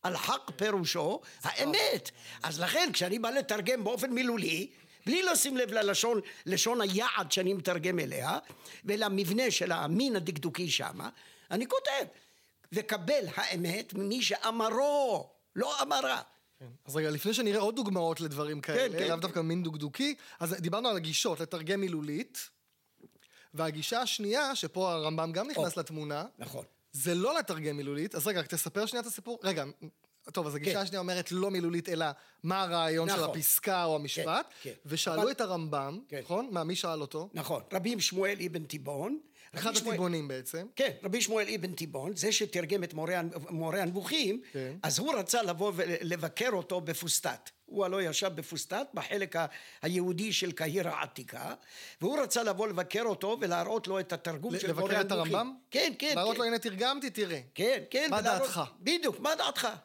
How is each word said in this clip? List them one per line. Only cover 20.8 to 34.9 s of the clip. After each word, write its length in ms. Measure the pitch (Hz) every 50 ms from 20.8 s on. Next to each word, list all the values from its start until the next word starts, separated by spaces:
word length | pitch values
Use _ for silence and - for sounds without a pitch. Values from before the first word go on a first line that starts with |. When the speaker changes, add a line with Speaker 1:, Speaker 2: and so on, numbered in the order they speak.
| 240 254
Speaker 2:
על 80 | 214
הגישות, 440 | 185 165 156 156 - - 240 170 147
לתרגם 400 | 165 156 - 170 160 156 196 202
מילולית, 680 | 196 185 170 156 151 147 147 160 247 - - - - - _ _ _ _ _ _ _ _ _ _ - - _ _ - _ _ - - - -
והגישה 460 | 147 160 160 147 151 151 - 233 233 208
השנייה, 520 | 220 - - 214 202 214 269 302 269 269
שפה 360 | - - 156 - 185 185 185 170
הרמב"ם 400 | 160 151 156 160 160 160 165 160
גם 160 | 175 208 277
נכנס 260 | 302 - - 175 165
Speaker 1:
או. 40 | 180
Speaker 2:
לתמונה, 440 | 160 - 160 156 151 147 147 147 170 240 - -
Speaker 1:
נכון. 260 | - - - 131 - - _ _ _ _ -
Speaker 2:
זה 220 | 139 135 170 175
לא 240 | 175 185 247 302 339
לתרגם 380 | 285 - 185 160 156 151 147
מילולית, 380 | 147 143 139 143 143 160 208 -
אז 120 | 170 143
רגע, 140 | 208 208 180
רק 60 | 156
תספר 400 | - - 160 - 165 - 196 214
שנייה 140 | 214 240 240
את 60 | 233
הסיפור. 320 | 233 208 - 196 - 240 226 -
רגע, 220 | 190 190 156 139 139 147 _ - 131 _ _ _ _ _ _ _ - -
טוב, 140 | - 170
אז 80 | 147 147
הגישה 180 | 147 147 190 180
Speaker 1:
כן. 60 | 202
Speaker 2:
השנייה 220 | 196 185 190 196
אומרת 320 | 180 180 180 180 175 - 175
לא 180 | 185 185 202
מילולית, 380 | 190 180 170 170 175 170 165 -
אלא 180 | 175 160 165 156 139 - - - - _ -
מה 200 | 160 185 190 190
הרעיון 460 | 180 170 170 165 160 160 160 165 175
של 60 | 196
Speaker 1:
נכון. 140 | 180 160 151
Speaker 2:
הפסקה 540 | 139 160 147 - - - - 208 190 180 175
או 100 | 165 156
המשפט, 500 | 151 147 139 - - - 156 165 240 320 - - - -
Speaker 1:
כן, 80 | 139
כן. 60 | 113 - _
Speaker 2:
ושאלו 360 | 147